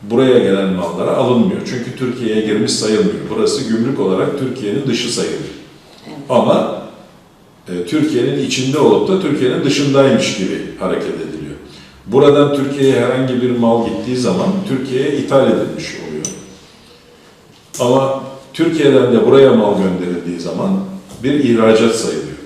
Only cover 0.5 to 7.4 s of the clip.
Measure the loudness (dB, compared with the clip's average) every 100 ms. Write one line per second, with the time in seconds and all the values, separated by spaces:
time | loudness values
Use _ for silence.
0.5 | 0 0 -2 -4 -4 -2 0 2 2 2
1.5 | 0 -6 -8 -8 -6 -6 -4 -2 -2 0
2.5 | 0 -2 -2 0 2 0 -2 -6 -2 0
3.5 | -2 -2 -2 0 0 0 0 -2 -2 -6
4.5 | -6 -4 -4 -2 -2 -4 -4 -4 -6 -10
5.5 | -14 -20 -20 -20 -20 -18 -18 0 0 2
6.5 | 2 0 -6 -12 -20 -20 -20 _ _